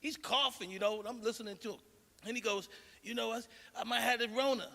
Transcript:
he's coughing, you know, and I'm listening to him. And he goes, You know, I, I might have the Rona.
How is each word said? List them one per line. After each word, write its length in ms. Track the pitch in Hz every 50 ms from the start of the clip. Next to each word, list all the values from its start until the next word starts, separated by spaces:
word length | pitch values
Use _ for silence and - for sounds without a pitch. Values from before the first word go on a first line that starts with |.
he's 160 | - 294 311
coughing, 540 | - - - - 254 277 269 240 - 226 180
you 80 | 190 190
know, 200 | 196 202 214 214
and 100 | 208 208
I'm 140 | 247 240
listening 340 | 208 220 233 - 233 214 202 -
to 80 | - 226
him. 100 | 196 - - - - - _ _ _ _ -
And 100 | 202 233
he 40 | 247
goes, 280 | - 220 208 202 185 - - - - - - -
You 120 | _ - 233
know, 160 | 240 233 226
I, 80 | 226 233 233 - - - - - -
I 80 | - 220
might 160 | 220 240 240
have 200 | 233 233 247 233
the 80 | 233 233
Rona. 400 | 214 233 262 277 269 247 180 -